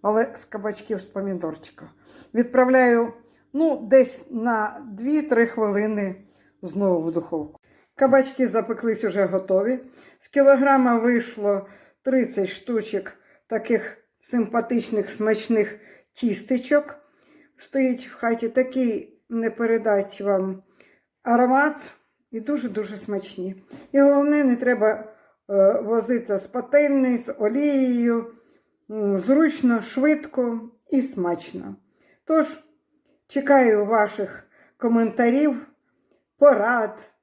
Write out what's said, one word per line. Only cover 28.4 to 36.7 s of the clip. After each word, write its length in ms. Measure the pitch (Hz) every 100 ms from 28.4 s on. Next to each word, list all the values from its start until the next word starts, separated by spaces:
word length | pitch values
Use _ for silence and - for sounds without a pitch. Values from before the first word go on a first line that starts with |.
| _ _ _ _ -
М, 280 | 214 202 196
зручно, 600 | 185 277 320 - 247 233
швидко 880 | - - 294 302 - - 240 233 - _ _
і 120 | 269
смачно. 720 | 254 - 175 170 - 185 190 196 _ _ _ _
Тож, 380 | - 320 302 - _ _ _ _ _ _ _
чекаю 580 | 277 277 277 240 208
ваших 600 | 208 226 208 - 190 - _ _ _ _
коментарів: 880 | 233 233 226 - 233 262 302 240 - _ _ _ _ _ _ _
порад. 720 | 285 214 214